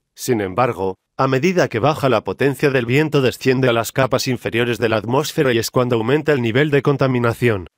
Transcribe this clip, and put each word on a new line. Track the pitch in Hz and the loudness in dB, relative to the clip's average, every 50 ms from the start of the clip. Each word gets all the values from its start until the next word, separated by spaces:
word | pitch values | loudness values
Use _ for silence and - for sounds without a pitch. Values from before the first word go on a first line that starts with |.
| _ _ _ | _ _ _
sin | - - - 127 110 | -8 -4 -2 -2 0
embargo, | 101 92 92 90 127 123 113 82 95 95 92 - _ _ _ - | -2 -2 -2 0 0 0 -2 -2 -4 -4 -6 -6 _ _ _ -2
a | 131 135 | 0 0
medida | 131 131 131 185 185 180 147 120 | 2 2 2 2 2 2 0 0
que | - 113 | 0 0
baja | 101 143 156 - - 131 | 0 0 0 0 0 0
la | 120 104 - | 2 0 0
potencia | - 95 - 123 143 139 - - 147 | -2 -4 -2 0 0 0 0 0 0
del | 131 135 117 | 2 0 0
viento | 117 123 139 156 151 156 143 | 0 0 0 0 2 0 0
desciende | 131 120 98 - - 131 131 127 131 127 | 0 0 -2 0 0 0 2 2 2 2
a | 117 | 2
las | 117 113 - - | 2 -2 -2 -2
capas | - 131 104 131 123 - 135 | -2 0 0 0 -2 -2 -2
inferiores | 127 113 - 110 110 113 123 120 120 101 | -4 -4 -4 -4 -2 -2 -2 -2 -2 0
de | 113 110 | 0 0
la | 110 | 0
atmósfera | 110 98 107 123 139 151 - - 165 156 131 120 | 0 -2 -2 -2 -2 -2 -2 -2 -2 0 2 2
y | 113 | 0
es | 110 - | -2 -2
cuando | - 131 123 123 123 | 0 0 0 2 0
aumenta | 113 110 113 135 156 151 160 151 | 0 0 2 0 0 2 0 0
el | 135 | 0
nivel | 120 113 107 123 147 160 | 0 0 0 0 0 2
de | 143 139 | 0 0
contaminación. | - 147 143 135 143 131 131 123 120 117 113 - 127 120 110 95 87 78 - | 2 0 0 2 0 0 0 0 0 0 0 0 0 0 0 0 -4 -10 -18